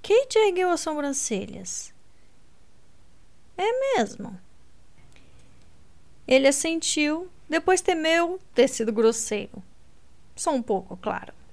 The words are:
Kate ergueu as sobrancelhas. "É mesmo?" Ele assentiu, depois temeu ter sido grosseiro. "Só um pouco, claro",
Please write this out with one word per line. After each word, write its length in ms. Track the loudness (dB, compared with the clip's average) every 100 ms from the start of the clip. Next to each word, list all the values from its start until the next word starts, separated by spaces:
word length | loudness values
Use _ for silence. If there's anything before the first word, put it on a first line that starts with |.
Kate 360 | 6 4 6 4
ergueu 300 | 4 4 2
as 120 | 0
sobrancelhas. 1120 | -2 -4 -2 -2 -2 -2 -4 -10 -10 -10 -12 -16 -20 -20 -20 -20 -20 -20 -20 -20 -20 -20 -20 -20 -20 -20 -16 -2
"É 400 | 0 2 2 2
mesmo?" 420 | 0 -4 -12 -12 -18 -20 -20 -20 -20 -20 -20 -20 -20 -20 -20 -20 -20 -20 -20 -20 -20 -18 4
Ele 200 | 6 6
assentiu, 840 | 4 0 -2 -2 0 0 0 -6 -16 -2
depois 320 | 0 4 2
temeu 580 | 2 2 2 2 2 -2 -2
ter 140 | 4 4
sido 240 | 2 -2
grosseiro. 720 | 4 2 2 -4 -4 -6 -14 -16 -20 -20 -20 -20 -20 -18 -4
"Só 160 | 0
um 100 | 0
pouco, 340 | 0 -4 -4 -8
claro", 380 | -6 -6 -8 -18 -20